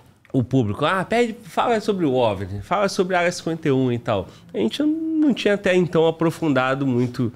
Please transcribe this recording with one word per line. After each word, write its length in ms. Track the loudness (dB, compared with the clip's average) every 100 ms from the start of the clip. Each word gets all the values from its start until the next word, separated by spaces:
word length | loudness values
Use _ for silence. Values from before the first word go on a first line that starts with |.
| -20 _ _
o 120 | -2
público, 400 | 0 2 0 0
"Ah, 200 | -2 -2
pede, 300 | 0 0 0 -4
fala 380 | -8 -2 0 0
sobre 240 | 0 0
o 100 | 2
ovni, 460 | 2 2 0 -4 -8
fala 260 | -4 0 0
sobre 280 | 0 0 0
a 20 |
Área 140 | 0
cinquenta 340 | -2 -4 -4 0
e 60 |
um 180 | 2 2
e 80 | 0
tal." 300 | -2 -2 -4 -10 -10
A 40 | -4
gente 220 | -2 0
não 540 | -2 0 -2 2 2
tinha 200 | 2 0
até 200 | 0 2
então 320 | 2 2 2 2
aprofundado 800 | 2 -2 0 0 2 2 0 0
muito 460 | 0 0 -2 -4